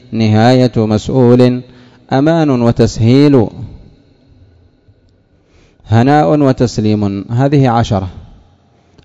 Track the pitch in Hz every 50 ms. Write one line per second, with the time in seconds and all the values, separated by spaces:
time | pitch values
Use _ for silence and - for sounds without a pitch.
0 | - - - 113 113 107 107 107 113 123 131 127 127 123 - 120 107 107 110 107
1 | - - 123 131 123 120 123 123 123 123 123 127 127 - - - - - _ _
2 | _ - 135 135 143 160 165 165 156 147 131 120 117 117 117 - 113 110 - -
3 | 110 113 127 139 147 147 139 127 104 - - - - - - - - - _ _
4 | _ _ _ _ _ _ _ _ _ _ _ _ _ _ _ _ _ _ _ _
5 | _ _ _ _ _ _ _ _ _ _ _ _ _ _ _ _ - - 107 117
6 | 120 135 147 151 156 165 156 147 143 135 127 - 127 117 - - 107 107 107 107
7 | 104 101 98 101 - - 117 120 135 143 147 143 135 127 113 117 113 - 110 95
8 | 95 90 - - - - - - _ _ _ _ _ _ _ _ _ _ _ _